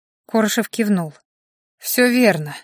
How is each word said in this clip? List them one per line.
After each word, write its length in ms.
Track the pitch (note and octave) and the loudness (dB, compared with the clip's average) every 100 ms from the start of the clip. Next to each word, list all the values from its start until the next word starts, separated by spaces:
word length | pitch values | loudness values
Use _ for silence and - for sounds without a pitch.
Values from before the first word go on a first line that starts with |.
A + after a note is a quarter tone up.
| _ _ - | _ _ -4
Корышев 420 | A3+ G#3+ A#3+ G#3 | -2 0 -2 -4
кивнул. 440 | - G#3+ G3 D#3+ - _ _ _ _ _ _ | -4 0 0 -2 -12 _ _ _ _ _ _
«Все 300 | - - B3 | -6 0 2
верно. 480 | A#3+ A#3+ E3 D3+ - | 4 4 2 -6 -14